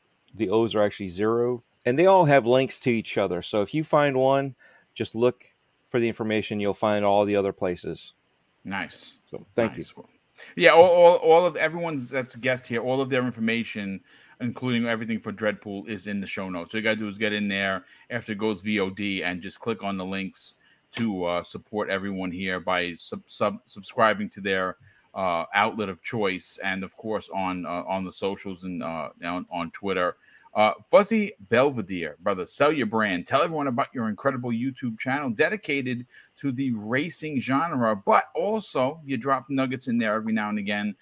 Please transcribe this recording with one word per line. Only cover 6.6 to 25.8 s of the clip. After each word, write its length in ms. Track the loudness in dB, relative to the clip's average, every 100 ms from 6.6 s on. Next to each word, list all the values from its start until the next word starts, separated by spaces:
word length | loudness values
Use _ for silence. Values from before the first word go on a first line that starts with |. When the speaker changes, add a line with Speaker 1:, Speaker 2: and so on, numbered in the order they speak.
| -2
Speaker 1:
find 300 | 0 0 2
all 200 | 4 4
the 120 | 4 2
other 160 | 0
places. 600 | -2 -4 -4 -6 -10 -12 -20 _ _ _ _
Speaker 2:
Nice. 540 | -10 -8 -8 -12 -18 -20 _
Speaker 1:
So 200 | -16 -6
thank 220 | -2 -2 -2
Speaker 2:
Nice. 160 | -14 -16
Speaker 1:
you. 120 | -20 _ _ -20 -12 6
Speaker 2:
Yeah, 140 | 8
all, 180 | 12 10
all, 260 | 10 10 10
all 280 | 8 8 6
of 80 |
everyone 540 | 2 0 0 -4 -6 -4
that's 240 | -6 -6
guest 320 | -4 -2 -2 -2
here, 160 | -4
all 180 | 0 0
of 80 | 0
their 140 | 0
information, 800 | -2 -2 -2 -2 -4 -8 -8 -8 -14 -20 -20 -10
including 440 | -8 -6 -2 0 0
everything 340 | -2 -4 -6
for 120 | -6
Dreadpool, 560 | -4 -2 -4 -6 -10 -8
is 200 | -10 -8
in 120 | -8
the 60 | -6
show 240 | -8 -8
notes. 220 | -8 -8
So 60 | -4
you 40 |
gotta 140 | -2 -2
do 120 | -4
is 80 | -4
get 160 | -2
in 140 | -2 -2
there 380 | -2 -2 -4 -8 -20 -10
after 220 | -10 -8
it 60 | -4
goes 220 | -2 -2
V 200 | -2 -2
O 100 | -2
D 320 | -4 -6 -4
and 180 | -4 -6
just 200 | -10 -10
click 240 | -8 -6
on 120 | -6 -6
the 80 |
links 520 | -6 -6 -8 -12 -20 -20 _ _ _ -4
to, 280 | -4 -2
uh, 180 | -2 -2
support 440 | -4 -12 -8 -6 -2
everyone 440 | -4 -4 -6 -6
here 260 | -6 -6 -4
by 360 | -2 -2 -2
sub-, 280 | -8 -12 -14 -12
sub-, 320 | -4 -4 -4
subscribing 640 | -12 -20 -8 2 2 2 -4
to 100 | -6
their, 360 | -4 -2 -2 -6 _ _ _
uh, 300 | -4 -2 -2 0
outlet 340 | 2 2 0